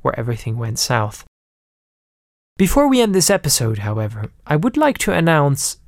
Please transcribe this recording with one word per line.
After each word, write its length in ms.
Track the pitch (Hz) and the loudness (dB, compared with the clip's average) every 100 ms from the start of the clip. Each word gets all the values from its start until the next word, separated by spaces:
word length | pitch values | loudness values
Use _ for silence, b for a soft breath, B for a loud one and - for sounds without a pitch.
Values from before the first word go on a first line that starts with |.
where 160 | 135 127 | -4 -4
everything 380 | 120 117 113 113 | -6 -6 -6 -6
went 220 | 113 117 | -6 -6
south. 460 | - 123 107 - - _ _ _ _ _ _ _ _ _ _ _ _ - | -2 -2 -2 -8 -20 _ _ _ _ _ _ _ _ _ _ _ _ 0
Before 320 | 190 285 285 | 2 4 4
we 120 | 254 | 4
end 140 | 226 | 4
this 160 | 190 - | 2 2
episode, 480 | 196 147 - 117 107 | 2 2 -2 -2 -2
however, 540 | 104 110 107 110 107 _ | -4 -4 -4 -6 -12 _
I 120 | - 151 | -2 0
would 200 | 226 - | 0 2
like 220 | 302 - | 0 0
to 140 | - | -2
announce 640 | 180 165 160 143 139 - - | 2 4 4 2 0 -4 -10